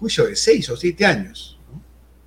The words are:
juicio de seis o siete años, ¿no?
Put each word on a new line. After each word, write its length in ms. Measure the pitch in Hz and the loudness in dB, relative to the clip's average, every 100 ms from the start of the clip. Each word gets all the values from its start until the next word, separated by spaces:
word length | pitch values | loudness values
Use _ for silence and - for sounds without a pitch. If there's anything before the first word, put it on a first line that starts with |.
juicio 260 | 220 - 110 | -4 0 0
de 80 | |
seis 340 | 101 220 226 135 | 2 2 2 0
o 80 | 120 | -4
siete 300 | 175 170 202 | -2 2 2
años, 540 | 113 95 - - - - | 2 -4 -14 -20 -20 -20
¿no? 80 | 156 - - _ _ | -20 -20 -20 _ _